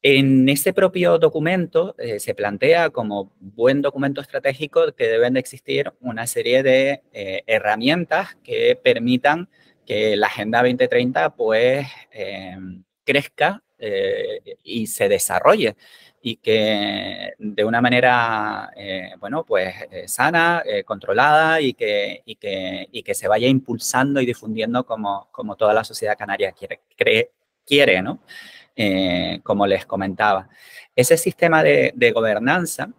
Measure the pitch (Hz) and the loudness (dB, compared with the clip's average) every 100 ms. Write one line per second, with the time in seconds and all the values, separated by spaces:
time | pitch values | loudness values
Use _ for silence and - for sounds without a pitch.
0 | 139 135 135 135 131 139 - 185 185 185 | 6 4 6 4 4 2 0 2 0 2
1 | 175 170 160 156 151 185 170 165 185 - | 2 4 2 2 -2 0 0 -2 -4 -6
2 | 120 104 - 104 104 101 139 165 165 - | -8 -8 -6 -4 -4 0 2 4 2 -2
3 | 110 101 98 _ 95 107 120 139 139 139 | -6 -6 -8 _ -20 0 2 2 -2 -2
4 | 139 139 139 135 139 135 151 - 165 - | -4 -4 -8 -4 -4 -4 -4 0 0 0
5 | 117 113 120 131 127 131 - 135 139 _ | 0 2 2 0 -4 -12 -6 -4 -4 _
6 | 123 113 117 - 113 127 135 131 135 139 | -10 -8 -6 -4 0 2 4 4 2 -2
7 | _ 113 98 95 - 110 104 107 120 170 | _ -12 -8 -8 -2 0 0 0 0 0
8 | 170 160 190 - - 113 117 123 135 117 | 0 -4 -4 -12 -8 0 0 2 2 0
9 | 117 123 143 156 180 _ _ _ _ 107 | 2 2 2 0 -4 _ _ _ _ -2
10 | 107 104 104 - 104 117 123 127 123 120 | 0 2 0 -2 -2 2 2 2 2 2
11 | 123 139 160 - 113 110 123 135 135 - | 0 0 -2 -2 0 2 2 0 -4 -14
12 | - 113 98 98 95 92 92 92 _ _ | -20 -14 -12 -10 -14 -14 -16 -16 _ _
13 | - 139 143 - 151 202 _ _ 113 98 | -2 -2 -2 -2 -2 -2 _ _ -6 -2
14 | 98 101 - 107 - 95 - 113 110 - | -2 -4 -6 -8 -14 -20 -10 -8 -6 -2
15 | 101 101 - 90 143 214 123 104 _ - | 2 2 0 0 4 4 2 -4 _ -20
16 | - _ 120 113 - 110 107 104 104 101 | -20 _ -10 -8 0 2 2 0 -2 -4
17 | 95 95 101 - 107 101 107 117 123 123 | -8 -10 -14 -10 -10 -2 0 2 2 4
18 | 127 123 117 110 107 104 101 - 101 95 | 4 4 0 -2 -4 -6 -10 -16 -10 -10
19 | 92 92 101 143 165 104 92 - - 92 | -10 -14 -10 -8 -2 -2 -2 -6 -14 -14
20 | - - 139 170 170 170 - 104 - 104 | -12 -2 0 2 2 0 -2 -6 -4 -8
21 | - 101 143 151 160 160 143 - 110 104 | -2 2 4 4 4 2 0 -2 -2 -2
22 | 101 95 - 110 104 95 92 92 92 120 | -4 -8 -16 -14 -8 -6 -6 -10 -12 -14
23 | - 101 95 107 123 135 131 117 - 127 | -8 -6 0 2 4 0 -2 -8 -2 0
24 | 135 139 123 123 107 110 110 123 127 110 | 0 0 -2 -4 -6 -6 -2 -4 -4 -6
25 | 104 101 - - 110 101 110 107 110 110 | -6 -6 -10 -14 -12 0 2 2 0 -6
26 | 107 104 104 98 98 - 101 - _ _ | -4 -4 -4 -4 -4 -6 -16 -16 _ _
27 | 117 110 117 _ _ _ - 143 135 92 | 2 2 0 _ _ _ 0 4 6 4
28 | 92 92 _ - - - _ - 107 95 | 0 -8 _ -20 -20 -20 _ -4 -2 0
29 | 95 87 85 90 - 101 101 95 - - | 0 -2 -4 -8 -4 0 2 0 -2 -6
30 | 95 92 107 95 95 _ - - - - | -6 0 0 0 -4 _ -20 -20 -10 0
31 | 123 165 190 - 170 160 156 143 131 123 | 4 4 2 0 2 4 4 4 2 2
32 | 120 113 113 104 120 170 170 - 175 | 2 4 0 0 0 0 -2 -6 -10